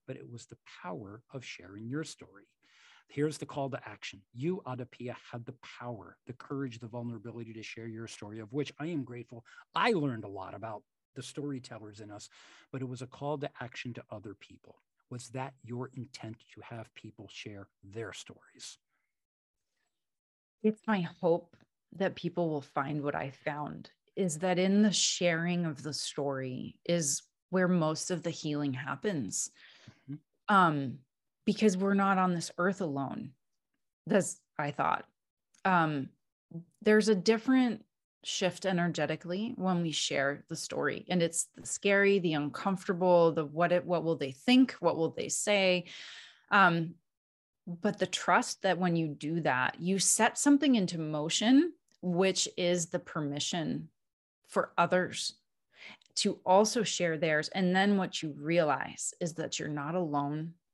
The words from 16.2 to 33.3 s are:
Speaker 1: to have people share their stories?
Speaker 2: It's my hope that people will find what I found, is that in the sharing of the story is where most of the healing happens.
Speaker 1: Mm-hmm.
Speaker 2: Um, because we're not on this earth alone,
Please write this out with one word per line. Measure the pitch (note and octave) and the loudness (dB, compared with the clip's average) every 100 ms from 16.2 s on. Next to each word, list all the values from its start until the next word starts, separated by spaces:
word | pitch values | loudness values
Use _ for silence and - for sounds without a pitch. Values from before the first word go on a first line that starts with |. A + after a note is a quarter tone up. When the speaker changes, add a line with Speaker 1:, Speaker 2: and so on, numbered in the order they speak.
| A2+ G#2+ _ - | -14 -14 _ -20
Speaker 1:
to | |
have | - A#2 - - | -16 -14 -16 -18
people | G#2 - G2 | -20 -18 -18
share | - A2 G2+ F#2+ _ | -16 -14 -14 -18 _
their | G2 G#2+ G2+ | -16 -10 -10
stories? | - - - _ - - - _ _ _ _ _ _ _ _ _ _ _ _ _ _ _ _ _ _ | -12 -18 -20 _ -20 -18 -20 _ _ _ _ _ _ _ _ _ _ _ _ _ _ _ _ _ _
Speaker 2:
It's | G#3+ G#3+ - | -2 0 0
my | G3+ E3 - | 0 -2 -2
hope | F3+ E3+ - _ _ _ _ E3+ | 0 0 -2 _ _ _ _ -4
that | F#3+ - | -4 -2
people | E3+ F3+ E3+ | -6 -2 -2
will | D3 | -2
find | C3+ - C#3 D3 | -4 -4 -2 -2
what | C#3+ D#2 | -4 -4
I | C3+ - | -6 -8
found, | D3+ D3 D3 - - _ _ - | -8 -6 -8 -10 -16 _ _ -4
is | F#3 D#3 | -2 0
that | F#3 F3+ | 0 2
in | F#3+ G3+ | 4 6
the | G#3+ | 6
sharing | - - - F3 E3 F3 F3 E3 | 4 0 2 2 2 0 0 -2
of | B2+ | -4
the | D3 | -8
story | C#3 - - C#3+ C3+ C3 B2+ - - - | -6 -6 -4 -2 -2 -4 -8 -10 -8 0
is | F3 C#3+ - - _ - | 2 2 -2 -6 _ -2
where | F#3 F3+ | 2 4
most | F3+ D#3 D#3+ - | 4 2 0 -4
of | F3 | -4
the | E3+ | -4
healing | - D#3 D3 C#3+ | -4 -4 -2 -2
happens. | B2+ C#3 C3+ G#3+ D#3+ G2+ - - _ - - - - - | -2 -6 -4 -2 -2 -4 -4 -6 _ -20 -20 -20 -20 -14
Speaker 1:
Mm-hmm. | D3 _ _ - G3+ | -14 _ _ 4 6
Speaker 2:
Um, | E3+ D3 C3 - _ _ _ _ | 6 4 -4 -8 _ _ _ _
because | - G#3+ G#3+ F#3 | -2 2 2 4
we're | G3 G3 | 2 2
not | G3 F#3+ | 4 4
on | F#3 E3+ | 2 0
this | - - | -4 0
earth | F3+ F#3 | 0 0
alone, | E3 C#3 C3+ - C3+ | -2 -4 -4 -6 -10